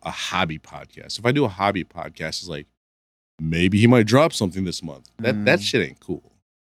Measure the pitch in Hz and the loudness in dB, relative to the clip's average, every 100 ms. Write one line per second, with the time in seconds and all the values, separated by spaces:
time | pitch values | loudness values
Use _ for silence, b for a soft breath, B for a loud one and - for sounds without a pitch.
0 | 82 - - 92 90 78 - 71 - - | -8 -8 -6 -2 -2 -4 -14 -20 -18 -20
1 | 71 - 117 147 123 92 101 98 - 85 | -14 -4 0 2 0 0 0 0 -6 -12
2 | 80 - 80 - 90 73 71 _ _ _ | -14 -10 -8 -8 -10 -12 -12 _ _ _
3 | _ _ _ - 80 82 95 101 117 123 | _ _ _ -8 -4 2 2 6 6 6
4 | 104 127 165 - 98 82 92 - 85 67 | 6 4 4 0 -4 -4 -6 -6 -12 -16
5 | _ - 113 107 107 170 101 127 76 - | _ -6 -4 0 0 0 0 -2 -2 -6
6 | - 85 _ _ _ _ | -10 -10 _ _ _ _